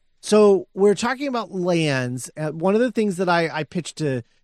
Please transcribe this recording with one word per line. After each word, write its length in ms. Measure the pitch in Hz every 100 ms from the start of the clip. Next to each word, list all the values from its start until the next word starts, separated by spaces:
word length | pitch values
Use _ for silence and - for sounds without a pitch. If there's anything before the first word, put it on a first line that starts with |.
| _ _
So 460 | - 214 208 196 -
we're 220 | 185 202 196
talking 320 | 240 262 285
about 240 | 240 190
lands. 800 | 185 180 170 156 131 123 127 - -
Uh, 140 | 151
one 240 | 160 185 214
of 60 |
the 100 | 247
things 240 | 226 214 175
that 100 | 180
I, 220 | 170 165
I 140 | 147 151
pitched 320 | 185 - -
to, 240 | 151 127 - _